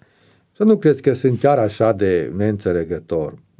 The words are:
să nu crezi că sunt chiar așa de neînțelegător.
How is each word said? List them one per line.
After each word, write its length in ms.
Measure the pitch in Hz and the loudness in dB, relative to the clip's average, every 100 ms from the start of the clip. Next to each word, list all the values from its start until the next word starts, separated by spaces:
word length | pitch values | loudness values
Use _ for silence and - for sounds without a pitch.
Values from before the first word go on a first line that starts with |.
| _ _ _ _ _ | _ _ _ _ _
să 120 | - | -2
nu 140 | 214 214 | 2 4
crezi 240 | 156 139 | 2 2
că 120 | 143 | 0
sunt 260 | 127 131 120 | 0 0 0
chiar 180 | 143 139 | 2 2
așa 340 | 107 104 113 | 0 0 0
de 400 | 98 98 87 67 87 | 2 0 0 -2 -2
neînțelegător. 1000 | 107 104 95 87 82 80 - 82 73 - _ | -2 -2 -2 -2 -4 -8 -4 -4 -4 -10 _